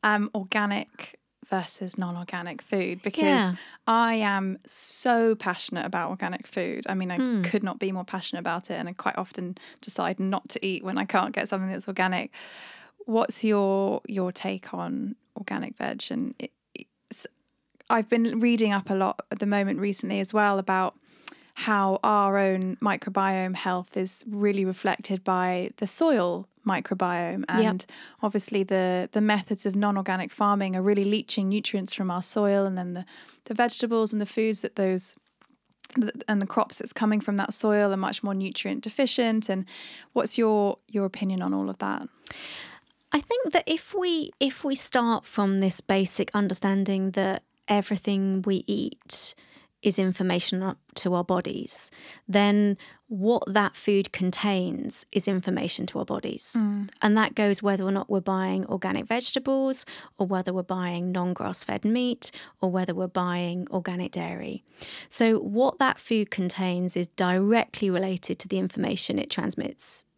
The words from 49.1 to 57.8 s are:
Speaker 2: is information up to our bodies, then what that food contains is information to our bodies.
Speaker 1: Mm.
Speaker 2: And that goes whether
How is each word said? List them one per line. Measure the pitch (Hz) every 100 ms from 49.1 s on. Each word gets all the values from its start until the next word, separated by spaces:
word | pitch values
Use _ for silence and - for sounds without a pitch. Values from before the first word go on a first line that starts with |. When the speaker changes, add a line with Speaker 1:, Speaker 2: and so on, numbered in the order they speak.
| - - - - - _ _
Speaker 2:
is | 214 196
information | 190 180 185 175 - 185
up | 190 190 _
to | - 185
our | 175
bodies, | 175 180 - - - - - - - - -
then | 202 202 208 208 196 - - _
what | 208 202 240 -
that | 196 202
food | - - 202 196
contains | - 185 - 208 196 180 160 - - -
is | - 196
information | 190 180 185 170 - -
to | -
our |
bodies. | - 208 - - - 233
Speaker 1:
Mm. | 214 202 202 -
Speaker 2:
And | 214 214
that | 214
goes | - 208 196
whether | 202 196